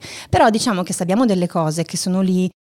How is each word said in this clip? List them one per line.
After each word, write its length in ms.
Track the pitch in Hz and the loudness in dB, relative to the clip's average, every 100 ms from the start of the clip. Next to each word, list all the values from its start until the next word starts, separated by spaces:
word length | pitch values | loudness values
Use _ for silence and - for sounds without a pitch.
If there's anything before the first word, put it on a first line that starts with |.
| - - - | -14 -18 -2
Però 200 | - 247 | 4 4
diciamo 320 | 220 247 185 | 4 0 -2
che 120 | 185 | -4
se 100 | 180 | -4
abbiamo 220 | 175 202 247 | 0 2 2
delle 220 | 180 175 | 2 0
cose 360 | 175 156 156 | 0 -2 -2
che 140 | 160 175 | -4 -4
sono 240 | 190 185 | -2 0
lì, 280 | 185 185 185 - | 2 0 0 -6